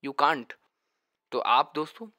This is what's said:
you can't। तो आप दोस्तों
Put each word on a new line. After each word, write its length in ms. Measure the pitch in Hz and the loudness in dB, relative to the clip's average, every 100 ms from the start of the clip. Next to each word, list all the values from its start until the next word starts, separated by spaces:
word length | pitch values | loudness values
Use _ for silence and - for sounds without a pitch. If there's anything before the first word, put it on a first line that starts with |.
you 80 | 139 | -10
can't। 380 | 139 143 156 117 - _ _ _ _ _ _ _ | 0 0 0 -6 -18 _ _ _ _ _ _ _
तो 60 | 123 | -6
आप 340 | - 120 147 | 2 2 2
दोस्तों 320 | - 156 - 226 | -4 -8 -10 -20